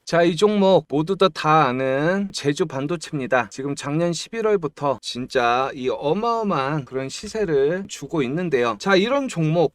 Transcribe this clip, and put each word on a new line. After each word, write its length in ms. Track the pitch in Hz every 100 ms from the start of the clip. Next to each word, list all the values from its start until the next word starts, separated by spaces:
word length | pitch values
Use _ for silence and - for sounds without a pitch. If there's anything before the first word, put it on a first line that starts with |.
| -
자, 160 | 170
이 140 | 175 165
종목 500 | 208 208 190 175 -
모두 280 | 143 160 190
다, 140 | 185
다 360 | - 156 156 135
아는 640 | 127 131 135 160 196 196
제주 340 | - 143 147 175
반도체입니다. 840 | 135 143 170 - 147 123 127 107
지금 260 | - 139 143
작년 380 | 143 151 175
십일월부터 840 | 165 - 226 214 202 151 - 143 120
진짜 680 | - 120 127 131 120 120 131
이 160 | 135 127
어마어마한 960 | 110 143 190 233 226 208 156 135 156 123
그런 240 | 131 135
시세를 760 | - 214 220 190 143 143 180 196
주고 340 | - 139 160
있는데요. 520 | 123 160 180 131 120 104
자, 180 | 196 190
이런 320 | 226 285 262
종목 460 | 170 156 170 156